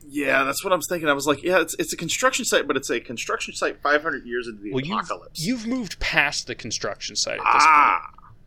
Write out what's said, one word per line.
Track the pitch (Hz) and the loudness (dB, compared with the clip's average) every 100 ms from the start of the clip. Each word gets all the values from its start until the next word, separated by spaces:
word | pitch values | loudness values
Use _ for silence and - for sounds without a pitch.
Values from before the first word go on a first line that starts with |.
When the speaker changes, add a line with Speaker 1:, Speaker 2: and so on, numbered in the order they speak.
| - | -10
Speaker 1:
Yeah, | 143 139 135 | -4 2 2
that's | 135 139 | 2 0
what | 196 | 0
I'm | 180 | 0
thinking. | - 180 156 | 0 -2 0
I | |
was | 143 143 | 2 2
like, | 139 | 0
yeah, | 165 185 | 2 2
it's, | 170 - | 2 -2
it's | 165 | -6
a | 160 | -4
construction | 165 - 254 262 | -4 0 0 0
site, | 254 190 143 | 0 0 2
but | 135 | -2
it's | - | -2
a | 123 | -4
construction | - 117 - 220 - | -4 -10 -6 -6 -6
site | - 170 - | -4 -4 -2
five | 143 147 | 2 2
hundred | 160 139 117 | 2 -6 -6
years | 120 120 | -6 -6
into | 107 | -10
the | 104 | -6
Speaker 2:
Well, | 131 | -4
you've, | 139 110 | -2 -4
Speaker 1:
apocalypse. | 87 95 101 - | -4 -8 -10 -8
Speaker 2:
you've | 165 254 220 | -4 -4 -4
moved | 254 214 - | -4 -6 -6
past | - 170 147 - - | -2 0 0 -2 -8
the | |
construction | 120 117 - 113 98 - 107 | -8 -8 -6 -6 -6 -8 -6
site | - 110 | -4 -2
at | 107 | 2
this | 127 151 | 6 8
Speaker 1:
Ah! | 151 135 87 76 - - - | 8 6 4 -2 -18 -20 -20